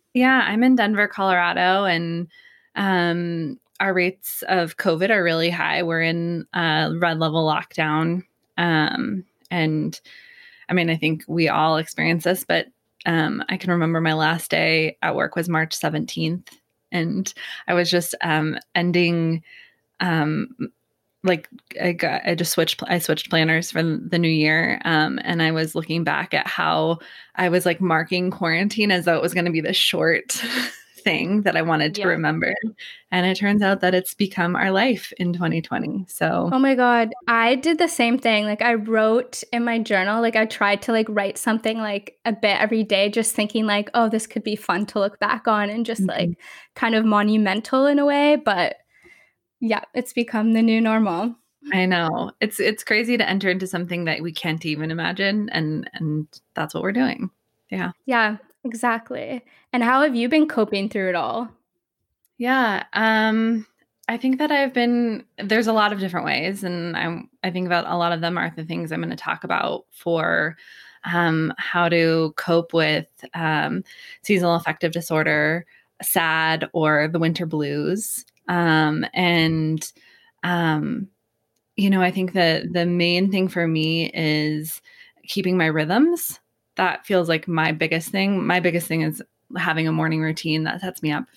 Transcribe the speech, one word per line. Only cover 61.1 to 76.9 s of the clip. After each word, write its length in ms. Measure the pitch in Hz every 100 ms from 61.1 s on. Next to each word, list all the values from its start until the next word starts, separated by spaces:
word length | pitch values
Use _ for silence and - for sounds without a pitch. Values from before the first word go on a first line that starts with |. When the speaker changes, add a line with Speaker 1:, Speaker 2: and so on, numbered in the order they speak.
| 175
Speaker 3:
all? 340 | 120 226 233 - _ _ _ _ _ _ _ -
Speaker 1:
Yeah, 480 | 240 262 233 196 -
um, 720 | - 220 220 220 220 226 226 214 _ _ _ -
I 80 | 233
think 240 | 262 262
that 120 | 302
I've 220 | 285 277
been, 520 | 262 240 240 233 214 - -
there's 300 | 202 220 220
a 60 |
lot 180 | 220 208
of 80 | 202
different 260 | 190 170 156
ways, 380 | 135 175 196
and 320 | 190 175 170 165
I'm, 340 | 165 170 - -
I 80 | 185
think 140 | 180 180
about 200 | 175 -
a 120 | 175
lot 160 | 170
of 80 | 165
them 160 | 170 175
are 160 | 165 160
the 80 |
things 280 | 160 170 165
I'm 100 | 160
gonna 160 | 165 165
talk 260 | - 165
about 420 | - 175 - 165 -
for, 640 | - 170 165 165 170 160 160 - - - -
um, 500 | - 175 170 160 160 -
how 320 | - 175 170
to 440 | 170 165 165 160 -
cope 360 | - 170 170
with, 360 | 165 156 151 156 _ -
um, 500 | 170 160 151 147 170 - - - -
seasonal 340 | - 196 175 170
affective 380 | 165 160 165
disorder, 720 | 170 165 156 156 151 151 165 - _ _ -
sad, 680 | - 180 165 160 160 160 -
or 380 | 165 156